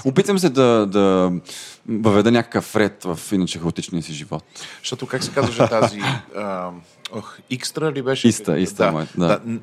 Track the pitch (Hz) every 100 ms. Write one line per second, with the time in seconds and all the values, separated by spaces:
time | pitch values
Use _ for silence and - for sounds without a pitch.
0 | 135 131 202 196 175 127 123 113 101 101
1 | 98 92 90 87 - - - - - 110
2 | 110 101 110 117 113 113 - 107 101 -
3 | 92 82 - 98 87 80 85 80 - 87
4 | 78 76 67 80 - - - - - 123
5 | 127 131 - 139 123 117 113 113 113 104
6 | 101 127 - 95 101 92 90 87 - _
7 | - 113 - - - 127 - 165 156 139
8 | 127 135 117 107 98 80 90 - 104 78
9 | 80 - 87 104 117 113